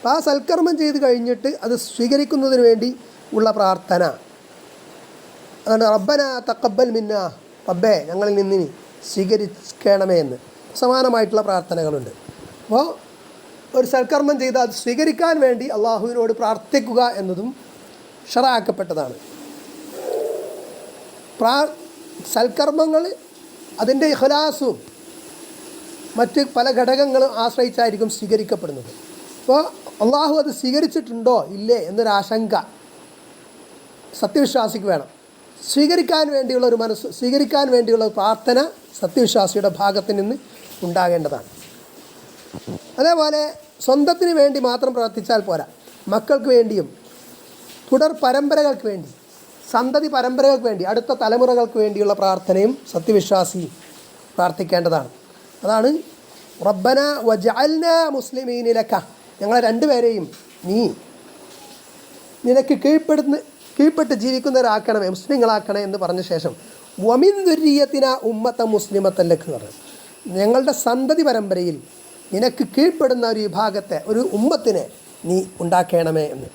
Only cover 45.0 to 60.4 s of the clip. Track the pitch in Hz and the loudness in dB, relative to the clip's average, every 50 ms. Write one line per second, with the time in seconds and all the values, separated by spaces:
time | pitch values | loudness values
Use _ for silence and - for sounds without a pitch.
45 | 226 226 226 233 180 - 233 214 202 202 170 - 139 - - - - - - - | -4 -4 -4 -8 -2 0 0 0 0 -2 -4 -4 -4 -10 -16 -20 -20 -20 -20 -16
46 | - 196 196 226 220 - 294 277 220 277 254 240 233 220 214 190 151 127 - - | -6 -2 -2 -2 0 0 0 0 2 4 6 6 6 4 0 -4 -4 -4 -10 -20
47 | - - - - - - - - - - - - - - - - - - 254 262 | -20 -20 -20 -20 -20 -20 -20 -20 -20 -20 -20 -20 -20 -20 -20 -20 -2 0 2 4
48 | 302 311 320 311 - 254 254 269 285 285 311 302 294 285 262 - - 220 202 185 | 4 2 2 2 0 2 2 2 2 2 2 4 2 2 0 -2 -4 -6 -6 -6
49 | 151 131 - - - - - - - - - - - - - 226 247 262 262 294 | -10 -14 -18 -20 -20 -20 -20 -20 -20 -20 -20 -20 -14 -2 -2 0 0 2 0 0
50 | 302 302 294 262 240 254 254 254 269 277 277 254 226 240 214 180 185 185 220 233 | 0 0 -2 0 0 0 0 4 4 4 4 4 0 -2 -2 -2 -4 -2 -2 -2
51 | 240 - 269 277 247 220 226 247 254 254 247 240 233 233 233 226 214 214 208 208 | -2 -2 -4 -2 0 0 2 2 4 4 4 2 0 0 0 0 0 0 0 0
52 | 208 202 202 202 196 190 190 180 185 - 185 190 202 226 269 - - - - 175 | 0 0 0 2 2 0 0 0 0 0 2 2 2 2 0 -4 -10 -8 -8 -6
53 | 165 - 214 202 175 - 202 190 180 185 - 185 165 - - - - - - - | 0 2 2 2 4 2 2 2 2 0 -4 -8 -8 -8 -12 -18 -20 -20 -20 -20
54 | - - - - - - - - 175 180 165 - 190 160 190 175 170 170 160 151 | -20 -20 -20 -20 -20 -10 -4 -2 -2 -2 -2 -4 -4 0 0 0 2 2 0 0
55 | 131 117 - - - - - - - - - - - 190 220 220 220 262 302 330 | -2 -6 -16 -20 -20 -20 -20 -20 -20 -20 -20 -8 -2 0 0 2 2 2 0 0
56 | - - - - - - - - - - - - - 196 208 190 185 240 262 269 | -6 -10 -20 -20 -20 -20 -20 -20 -20 -20 -16 -4 -2 -2 0 2 2 2 2 2
57 | 285 294 294 269 226 226 220 202 185 233 208 226 277 302 320 320 330 339 330 330 | 2 0 -2 -2 0 0 0 2 2 0 2 2 0 0 0 0 2 2 2 2
58 | 330 311 277 269 247 - 269 254 262 240 240 240 240 233 233 226 220 - 220 185 | 2 0 -2 -6 -8 -8 -10 -8 -6 -6 -6 -2 0 0 0 0 0 0 -2 -4
59 | - - - - - - - - 196 208 233 247 226 220 226 233 302 302 277 240 | -4 -6 -20 -20 -20 -20 -14 -8 -4 0 2 2 2 2 0 2 2 2 2 4
60 | 240 233 226 202 165 135 - - | 2 2 0 0 -6 -10 -14 -20